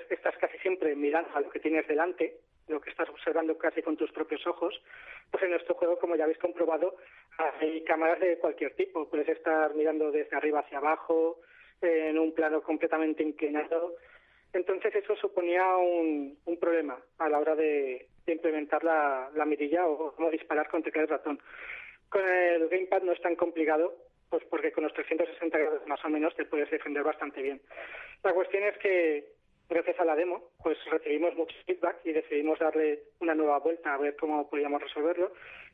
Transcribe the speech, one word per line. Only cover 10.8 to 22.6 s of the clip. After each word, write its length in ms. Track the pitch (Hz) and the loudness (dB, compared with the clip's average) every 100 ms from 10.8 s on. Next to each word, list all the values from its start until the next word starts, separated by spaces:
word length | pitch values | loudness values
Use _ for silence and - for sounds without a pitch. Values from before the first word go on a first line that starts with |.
| 151 160 - 165 165 165 - - - _ | 0 0 2 2 2 0 -12 -20 -20 _
en 380 | 175 160 160 156 | 2 2 2 2
un 140 | 160 | 2
plano 280 | 160 156 156 | 2 0 0
completamente 600 | 165 156 160 160 156 156 | 0 -2 0 2 0 0
inclinado. 720 | 151 - 151 151 156 165 175 170 - - _ _ _ | -2 -2 -2 -2 0 -2 -2 -8 -18 -20 _ _ _
Entonces 420 | 185 175 190 214 | -2 -2 0 0
eso 220 | 202 202 208 | 0 0 -2
suponía 600 | 196 180 175 175 185 185 | -2 0 2 4 4 4
un, 600 | 180 175 160 147 139 143 170 | 4 4 2 0 -4 -8 -6
un 140 | 170 | -2
problema 400 | 170 165 147 127 - - | 2 2 0 -6 -12 -4
a 100 | 156 | 0
la 100 | 147 | 2
hora 160 | 151 156 | 2 2
de, 520 | 156 147 135 127 - _ - | 2 2 0 -4 -12 _ -4
de 80 | |
implementar 500 | 160 165 156 147 151 | 0 0 0 0 0
la, 480 | 165 156 147 131 131 | 2 4 2 0 -2
la 120 | 151 151 | -2 0
mirilla 420 | 147 147 170 175 | 0 2 2 2
o 260 | 151 156 | 0 -4
cómo 160 | - 165 | -2 -2
disparar 380 | 160 - 151 151 | -2 -2 -2 0
con 160 | 170 | -2
teclado 240 | 156 156 156 | -2 0 0
y 40 | |
ratón. 280 | 151 156 143 - - - - - - _ | 0 -4 -6 -10 -16 -14 -14 -16 -20 _
Con 180 | 202 185 | 0 2
el 400 | 180 175 170 | 4 4 4